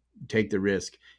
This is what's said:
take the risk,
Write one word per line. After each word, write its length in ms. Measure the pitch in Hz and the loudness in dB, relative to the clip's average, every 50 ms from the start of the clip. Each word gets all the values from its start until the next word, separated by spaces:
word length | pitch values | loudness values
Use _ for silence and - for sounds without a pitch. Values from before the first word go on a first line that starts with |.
| _ _ _ - - - | _ _ _ -20 -14 -2
take 220 | - 110 110 104 | 0 0 0 2
the 100 | 107 98 | 0 0
risk, 380 | 95 101 98 92 - - - _ _ - - | 2 2 0 0 -2 -6 -12 _ _ -20 -20